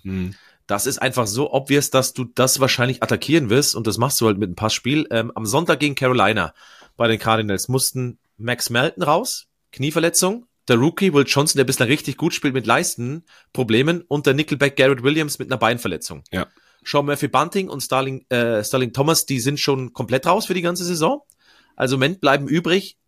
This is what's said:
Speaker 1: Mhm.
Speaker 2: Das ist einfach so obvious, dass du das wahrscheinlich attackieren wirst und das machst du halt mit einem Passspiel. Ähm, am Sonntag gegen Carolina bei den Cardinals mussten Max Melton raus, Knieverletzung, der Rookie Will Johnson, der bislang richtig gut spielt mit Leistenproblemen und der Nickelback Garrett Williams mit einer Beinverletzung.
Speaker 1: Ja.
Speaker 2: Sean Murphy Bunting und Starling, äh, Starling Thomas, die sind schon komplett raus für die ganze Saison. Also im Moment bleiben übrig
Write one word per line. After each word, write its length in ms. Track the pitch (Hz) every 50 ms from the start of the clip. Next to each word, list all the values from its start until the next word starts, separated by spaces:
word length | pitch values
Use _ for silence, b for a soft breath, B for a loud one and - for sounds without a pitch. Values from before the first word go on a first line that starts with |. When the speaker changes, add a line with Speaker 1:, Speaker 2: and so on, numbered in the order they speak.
| -
Speaker 1:
Mhm. 320 | 95 95 95 92 90 95 b b b b b b
Speaker 2:
Das 200 | - 101 101 -
ist 120 | 127 139 -
einfach 280 | - 131 123 127 117
so 260 | 104 98 120 147 - -
obvious, 380 | 135 135 - 139 143 139 -
dass 220 | - 131 127 - -
du 120 | - 127
das 340 | 120 - - 123 131 - 135
wahrscheinlich 420 | 131 123 - - 120 127 131 - 117
attackieren 460 | - 120 101 - - 147 165 147 104
wirst 240 | 107 135 147 - -
und 120 | - 110
das 120 | 107 98 113
machst 220 | 117 139 - -
du 60 | 113
halt 120 | 110 104 95
mit 100 | 104 92
einem 80 | 87
Passspiel. 500 | - 107 110 107 - - 120 139 156 151 -
Ähm, 220 | - 113 113 120 -
am 120 | 110 110
Sonntag 340 | 104 113 151 170 170 165 131
gegen 140 | 147 147 135
Carolina 580 | - 139 127 127 123 98 101 110 104 87 78 - B B B B B B B B
bei 100 | - 120
den 120 | 117 113 101
Cardinals 500 | - 113 113 110 110 104 98 92 - -
mussten 500 | 127 131 - - - 127 127 123 - _ _ _ _ -
Max 320 | 107 117 123 120 - -
Melton 320 | 120 120 143 165 - - 175
raus, 420 | 143 151 180 247 254 - - - _ _ _ _ _ -
Knieverletzung, 720 | - 131 147 156 170 160 170 170 - - 185 208 240 - _ _ _ - -
der 80 | 127
Rookie 360 | 117 127 160 170 - 196 190 151
Will 120 | 143 135
Johnson, 320 | - - 143 143 147 - 139
der 60 | 131
bislang 240 | 120 135 - 127 113
richtig 280 | 143 147 - - 131
gut 180 | - - 175 -
spielt 200 | - - 147 127
mit 120 | 131 110
Leistenproblemen 1400 | 104 123 143 180 175 - - 120 123 143 165 - _ _ - _ _ - - 127 110 110 113 135 156 175 175 -
und 240 | - 139 147 143
der 80 | 147 131
Nickelback 420 | 143 156 - 151 127 143 139 139
Garrett 260 | - 131 135 139 120 117
Williams 380 | 139 151 156 156 147 - -
mit 100 | 127 -
einer 80 | 127 113
Beinverletzung. 640 | 113 110 120 120 - 107 87 76 - - 82 73 - -
Speaker 1:
Ja. 160 | - 92 - - b b b b b b b
Speaker 2:
Sean 200 | - - 143 143
Murphy 240 | 143 143 135 147 131
Bunting 400 | - 131 147 170 - 202 190 -
und 140 | - 139 -
Starling, 420 | - 135 127 135 135 131 127 - -
äh, 340 | 127 120 120 117 117 107 107
Starling 280 | - - - 127 117 -
Thomas, 340 | - 139 156 165 156 -
die 140 | - 139 127
sind 200 | 110 135 143 139
schon 320 | - - 139 131 127 117 -
komplett 340 | - 127 - 120 135 -
raus 200 | 170 175 214 220
für 80 | - 180
die 80 | 175 170
ganze 220 | 170 180 185 180
Saison. 380 | 175 180 156 156 175 269 294 _ _ b b b b b b b b b
Also 200 | - 131 127 131
im 40 | 135
Moment 200 | 127 143 190 -
bleiben 260 | - 139 135 143 143
übrig 500 | - 143 170 170 165 175 202 196 - - _ _